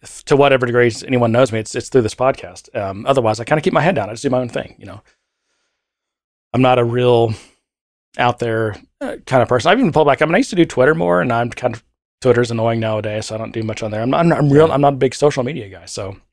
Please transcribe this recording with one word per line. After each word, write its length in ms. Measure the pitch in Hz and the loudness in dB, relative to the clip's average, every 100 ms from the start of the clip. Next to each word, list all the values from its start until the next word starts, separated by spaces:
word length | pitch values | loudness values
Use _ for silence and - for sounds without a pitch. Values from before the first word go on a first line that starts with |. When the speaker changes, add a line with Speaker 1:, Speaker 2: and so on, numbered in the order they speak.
Speaker 1:
f-, 220 | - - - | -20 -20 0
to 100 | 143 | 4
whatever 280 | 139 131 120 | 4 4 2
degree 240 | 123 120 110 - | 2 2 0 -4
anyone 260 | 127 117 | 0 2
knows 180 | 117 131 | 2 2
me, 60 | 110 | 0
it's, 160 | 107 | -6
it's 140 | 120 - | -8 0
through 140 | 135 | 0
this 120 | 107 | 0
podcast. 600 | - 127 135 90 90 - 120 | -2 -2 -2 -10 -20 -12 -8
Um, 260 | 98 98 120 | -8 -8 0
otherwise, 340 | 135 113 107 | 2 2 -2
I 40 | |
kinda 160 | 113 151 | -2 0
keep 100 | 185 | 2
my 80 | 165 | 2
head 140 | 156 | 0
down. 140 | 175 98 | 0 -4
I 40 | |
just 100 | 117 | -6
do 80 | 135 | -2
my 80 | 127 | -2
own 100 | 123 | -2
thing, 260 | 139 - - | -8 -12 -16
you 80 | 104 | -20
know. 160 | - _ _ _ _ _ _ _ _ _ _ _ _ _ _ _ | -20 _ _ _ _ _ _ _ _ _ _ _ _ _ _ _
I'm 100 | 120 | 2
not 160 | 127 123 | 4 4
a 60 | |
real 500 | 120 120 123 120 117 110 - _ _ _ _ _ _ - | 2 0 2 4 2 -2 -12 _ _ _ _ _ _ -2
out 200 | 123 120 | -2 0
there, 380 | 117 113 110 101 _ _ | -4 -2 -4 -6 _ _
uh, 160 | 269 - - | -10 -10 -2
kind 160 | 131 | 0
of 60 | 117 | 2
person. 220 | 123 151 | 0 2
I've 80 | 220 | 2
even 140 | 226 | 2
pulled 140 | 147 147 | 2 2
back. 120 | 131 | 2
I 60 | 156 | 2
mean, 80 | |
I 40 | 175 | 2
used 120 | 269 | 0
to 60 | 175 | 0
do 80 | |
Twitter 300 | 165 - 131 | 0 2 2
more, 260 | 165 175 180 | 2 0 0
and 120 | 135 | 0
I'm 180 | 117 120 | -2 -4
kind 240 | 110 123 | -4 -6
of, 100 | 113 _ _ _ _ | -6 _ _ _ _
Twitter's 300 | 127 117 117 | 2 2 2
annoying 300 | 117 113 113 | 0 -2 -2
nowadays, 440 | 110 107 107 107 107 | -2 -4 -4 -6 -8
so 80 | |
I 40 | 110 | -10
don't 140 | 113 | -8
do 100 | 113 | -6
much 200 | 110 107 | -6 -6
on 80 | 110 | -6
there. 120 | 107 | -4
I'm 80 | 117 | -2
not, 100 | 147 | 2
I'm, 100 | 170 | 2
I'm 200 | 156 147 | 2 4
real, 180 | 139 160 | 4 4
Speaker 2:
Yeah. 60 | |
Speaker 1:
I'm 80 | 139 | 4
not 100 | 143 | 0
a 40 | 135 | 2
big 180 | 135 | -2
social 280 | - 147 143 | 2 0 0
media 280 | 123 151 101 | -6 -8 -12
guy, 160 | 90 85 | -18 -14
so. 320 | - 98 101 _ | -12 -12 -14 _